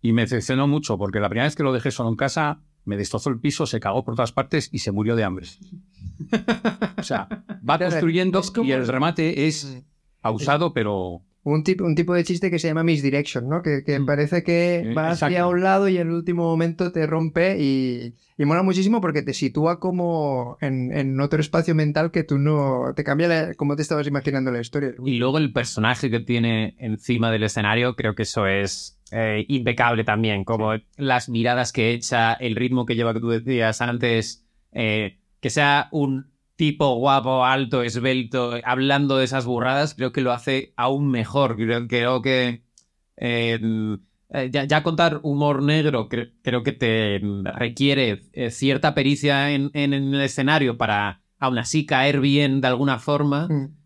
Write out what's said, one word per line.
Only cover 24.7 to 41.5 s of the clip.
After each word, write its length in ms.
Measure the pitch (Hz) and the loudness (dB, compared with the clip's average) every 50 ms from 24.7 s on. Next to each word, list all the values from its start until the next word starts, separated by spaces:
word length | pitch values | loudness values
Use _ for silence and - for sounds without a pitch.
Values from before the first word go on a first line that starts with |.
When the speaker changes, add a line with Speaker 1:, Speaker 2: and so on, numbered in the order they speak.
| - 147 143 131 120 123 123 | -4 -2 -2 -2 -6 -4 -2
Speaker 3:
Y 140 | 135 131 120 | -2 0 2
luego 200 | 120 131 135 156 | 2 2 2 2
el 160 | 156 135 107 | 0 2 0
personaje 580 | 127 117 - - - 107 113 123 - - 131 | -2 -4 -2 -2 0 2 2 2 0 0 -2
que 80 | 110 117 | -2 -2
tiene 560 | 117 - 120 117 117 117 113 110 110 107 - _ | 0 0 0 2 2 2 2 0 -2 -4 -6 _
encima 540 | 127 113 107 104 - - 123 113 117 113 | -6 -6 -6 -6 -2 -2 0 2 2 2
del 120 | 113 107 107 | 2 2 0
escenario, 520 | 107 - 117 104 104 107 117 123 127 117 | 0 0 0 2 2 2 2 2 0 -2
creo 200 | - - 107 104 | 0 -2 -2 -2
que 80 | - 110 | -2 -4
eso 220 | - - 113 104 | -4 -2 0 0
es, 540 | 95 95 98 101 95 - - - - _ _ _ - | 2 2 0 -2 -2 -4 -8 -12 -16 _ _ _ -8
eh, 340 | - 113 113 110 107 107 104 - | -4 -2 -2 0 0 -2 -2 -2
impecable 560 | 143 131 120 113 117 117 123 120 120 113 113 | -2 -2 0 -2 0 2 2 2 4 2 0
también, 400 | 113 107 107 113 110 104 98 95 | 0 0 0 2 0 0 -2 -2
como 320 | - 117 95 110 107 110 | -2 -2 0 0 0 -2
Speaker 1:
Sí. 80 | 110 _ _ _ - | -4 _ _ _ -6
Speaker 3:
las 320 | 143 135 127 123 - - | -2 0 0 0 0 -2
miradas 420 | 120 113 113 120 123 123 123 113 | -2 0 0 0 0 0 -2 -2
que 220 | - - 113 113 120 | -2 0 0 0 0
echa, 400 | 120 117 - 127 120 113 113 113 | -2 -4 -2 0 2 2 2 0
el 240 | - 127 120 110 104 | 0 -2 -4 -2 -2
ritmo 280 | 123 123 127 127 120 | -2 0 0 -2 0
que 100 | 117 120 | 0 0
lleva 180 | 113 117 117 113 | 0 0 0 0
que 80 | 113 | -2
tú 80 | 117 117 | -2 0
decías 500 | 117 113 117 127 131 120 113 113 110 - | -2 -2 -2 -2 0 2 2 0 0 0
antes, 640 | 120 120 120 117 120 120 117 113 107 - - _ _ _ _ _ _ _ _ | -2 -2 -2 0 0 0 2 0 0 -2 -8 _ _ _ _ _ _ _ _
eh, 460 | - 117 110 107 107 107 95 - _ _ _ _ _ | -4 -2 -2 0 -2 -2 -4 -8 _ _ _ _ _
que 100 | - 127 | -6 -4
sea 380 | - 151 143 143 143 143 143 - - | 0 2 4 4 4 2 2 -2 -2
un 340 | 156 143 139 135 131 139 _ _ _ _ _ _ - | -2 -2 0 -2 -4 -6 _ _ _ _ _ _ -2
tipo 360 | 160 151 151 147 156 139 127 | 0 0 0 2 0 0 2
guapo, 500 | 117 127 139 135 139 113 131 131 131 123 | 2 2 4 2 2 2 2 2 2 4
alto, 380 | 127 131 135 135 117 127 131 120 | 4 2 2 0 0 0 -2 -2
esbelto, 680 | 120 101 123 120 135 131 131 123 113 131 127 123 120 120 120 - | -2 -2 -2 0 0 0 0 -2 -2 -2 -2 -2 -2 -4 -6 -2
hablando 500 | 123 127 131 131 139 139 139 143 139 135 | -2 0 0 2 2 2 2 2 2 2
de 80 | 135 131 | 2 2
esas 220 | 120 131 135 123 | 2 0 -2 -2
burradas, 480 | 120 123 120 123 127 131 139 151 147 - | -2 -2 -2 0 0 0 0 -2 -2 -4
creo 160 | - 127 127 | -4 -6 -4
que 80 | 123 147 | -2 -2
lo 140 | 131 123 120 | 0 0 -2
hace 400 | 117 - - 135 131 135 - _ | -2 -2 -2 -2 -2 -4 -6 _
aún 340 | - 120 127 139 139 147 139 | -2 0 0 0 2 0 0
mejor. 460 | 127 120 110 - 113 139 139 127 | 0 0 -2 0 0 0 2 2